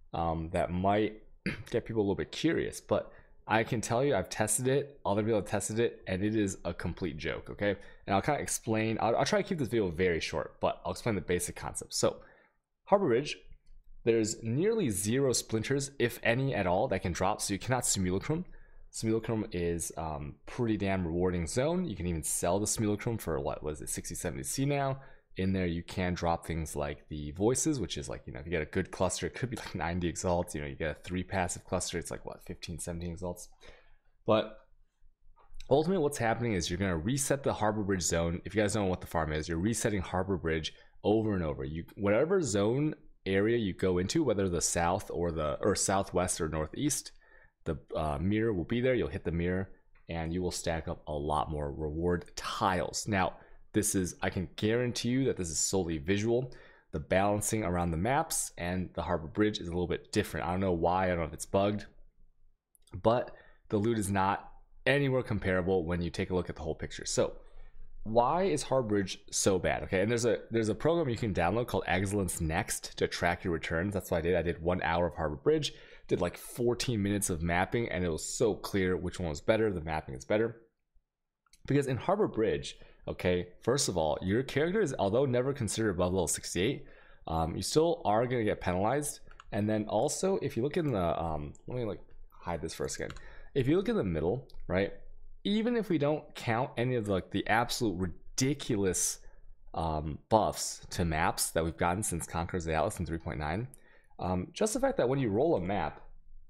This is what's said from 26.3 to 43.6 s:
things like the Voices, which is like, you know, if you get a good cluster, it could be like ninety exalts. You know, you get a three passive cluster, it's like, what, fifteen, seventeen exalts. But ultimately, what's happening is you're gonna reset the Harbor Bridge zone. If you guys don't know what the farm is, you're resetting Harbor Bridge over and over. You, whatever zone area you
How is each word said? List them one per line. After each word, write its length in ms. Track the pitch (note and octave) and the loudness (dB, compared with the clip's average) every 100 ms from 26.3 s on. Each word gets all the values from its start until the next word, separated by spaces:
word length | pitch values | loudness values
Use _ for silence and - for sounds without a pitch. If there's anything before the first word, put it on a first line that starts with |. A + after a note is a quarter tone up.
| E2+ - | 0 -2
things 300 | D#2+ D#2 D2+ | -4 -4 -4
like 320 | D2 D2 - | -4 -6 -10
the 240 | D2+ D2 | -8 -8
Voices, 480 | D2+ G#2+ C3 D#3+ C#3 | 0 2 2 0 0
which 180 | F2+ - | -4 -6
is 100 | C2+ | -6
like, 140 | A1+ | -10
you 80 | - | -10
know, 60 | B1 | -12
if 80 | E2 | -4
you 60 | |
get 100 | E2+ | -2
a 40 | D2+ | 0
good 260 | F#2+ F2 | -2 -2
cluster, 340 | - F2+ - F2 | 0 -2 0 -6
it 80 | |
could 160 | - A#2+ | -4 -6
be 60 | G#2+ | -6
like 180 | - | -8
ninety 320 | F2+ D#2+ F2 E2+ | -6 -2 0 -2
exalts. 480 | C#2+ F#2+ F2 F2 | -2 0 0 0
You 60 | D#2 | -6
know, 80 | D2 | -6
you 80 | C2+ | -4
get 200 | D#2+ D2+ | -4 -4
a 40 | |
three 220 | - F2+ | -6 -6
passive 400 | F2+ - F2+ - | -2 -2 -2 -4
cluster, 340 | - F#2 - F2 | -4 -4 -2 -6
it's 140 | D2+ | -6
like, 120 | B1 | -8
what, 200 | - - | -10 -14
fifteen, 340 | - F2 - D#2 | -12 -12 -10 -8
seventeen 320 | - E2+ F2 | -8 -6 -6
exalts. 380 | E2 F2+ F2 - - - - - - _ _ - | -6 -8 -8 -14 -20 -20 -20 -20 -20 _ _ 2
But 320 | G#2+ - - - - _ _ - _ - - - - - | 2 2 -10 -20 -20 _ _ -20 _ -20 -20 -14 -12 2
ultimately, 360 | C3+ D#3+ F#3+ | 2 4 2
what's 140 | C#3+ C#3+ | 0 0
happening 340 | A#2 A2+ A#2+ | 0 0 0
is 180 | F#2+ E2 | 0 0
you're 80 | F2 | 0
gonna 180 | G2 E2 | 0 0
reset 460 | F2+ C#3 - - | 0 -2 0 0
the 100 | B2 | 0
Harbor 300 | G#2 G#2+ G#2+ | 0 0 0
Bridge 200 | F#2+ F#2+ | 0 0
zone. 380 | D#2+ E2+ E2+ F2 | 2 2 0 -2
If 100 | - | -2
you 80 | G#2 | 2
guys 120 | G#2 | 2
don't 100 | G#2+ | 2
know 60 | F#2+ | 0
what 100 | F2+ | -2
the 80 | - | -2
farm 240 | E2+ D2+ | -2 0
is, 160 | D#2 D#2 | -2 -2
you're 100 | E2 | 0
resetting 440 | G#2 A2+ A#2+ G2+ | 0 2 0 0
Harbor 340 | E2+ F2+ F#2+ F2+ | -2 -2 0 0
Bridge 360 | D#2+ D#2+ D#2 - - - | 0 0 -2 -10 -20 -4
over 300 | G2 A2 A2 | 2 2 2
and 100 | F#2+ | 0
over. 180 | D#2+ C2+ | -2 -2
You, 220 | C#2 D#2+ - - | -6 -6 -8 -2
whatever 460 | G2+ G#2+ D#3+ G3 | 2 4 4 2
zone 500 | C#3 G2+ G#2 C3 D3+ - - - F#2+ | 2 2 2 2 0 -4 -14 -10 0
area 300 | F#2+ G#2+ | 2 4
you 160 | A#2+ | 2